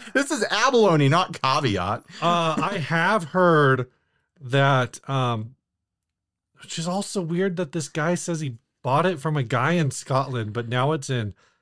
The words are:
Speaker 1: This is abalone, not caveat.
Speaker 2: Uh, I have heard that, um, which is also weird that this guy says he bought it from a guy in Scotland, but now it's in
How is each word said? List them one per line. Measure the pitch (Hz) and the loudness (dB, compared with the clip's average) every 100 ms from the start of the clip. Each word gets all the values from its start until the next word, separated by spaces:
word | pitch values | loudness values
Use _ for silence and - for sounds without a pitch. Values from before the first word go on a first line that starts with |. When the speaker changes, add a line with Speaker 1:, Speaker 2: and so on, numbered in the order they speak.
| - | -4
Speaker 1:
This | 262 277 | -2 -2
is | 277 - | -2 0
abalone, | 202 254 247 202 156 139 | 2 4 4 6 6 4
not | 165 185 - | 4 0 -2
caveat. | 131 143 131 95 92 117 - - | 0 2 0 0 -2 -4 -8 -4
Speaker 2:
Uh, | 165 175 165 151 | 0 2 0 0
I | 165 196 | -2 -4
have | 127 165 180 220 160 | -2 0 2 0 0
heard | 185 175 156 139 127 123 _ _ _ _ _ | 2 4 6 4 2 -2 _ _ _ _ _
that, | 127 139 139 131 123 - - | -2 2 4 4 0 -6 -6
um, | 135 123 113 113 135 _ _ _ _ _ _ _ _ _ _ | -2 -2 -2 -8 -14 _ _ _ _ _ _ _ _ _ _
which | - - | -14 -8
is | 165 | -6
also | 190 - 202 | -4 -4 -4
weird | 160 170 196 175 | -2 -2 -2 -2
that | 170 | -6
this | 175 143 | -6 -6
guy | 160 156 180 | -4 -2 -2
says | - 160 | -4 -6
he | 147 113 _ _ | -6 -10 _ _
bought | 123 139 175 | -2 2 2
it | 160 | 0
from | 160 147 | -2 -2
a | |
guy | 113 123 139 | 0 0 2
in | 175 143 | 2 0
Scotland, | - - 135 139 123 107 | -4 -2 -2 -2 -4 -6
but | 117 113 | -6 -4
now | 123 139 | 0 0
it's | 160 139 | -2 -4
in | 127 104 - _ _ | -4 -4 -10 _ _